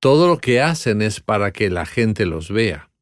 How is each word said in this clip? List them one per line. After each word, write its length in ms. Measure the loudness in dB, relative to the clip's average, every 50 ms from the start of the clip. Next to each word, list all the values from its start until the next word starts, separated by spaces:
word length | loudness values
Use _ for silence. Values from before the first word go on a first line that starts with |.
todo 260 | 4 4 4 6 4
lo 120 | 4 2 0
que 220 | 0 0 2 2
hacen 400 | 2 2 0 -2 -2 -2 0 0
es 200 | 0 -2 -2 -6
para 320 | -4 -2 -2 0 0 -2 -2
que 180 | -2 -2 -2
la 160 | -2 -2 -6
gente 400 | -6 -2 -2 0 0 0 0 -2
los 240 | -2 -2 -6 -8 -4
vea. 400 | -2 0 0 0 -2 -6 -12 _ _ _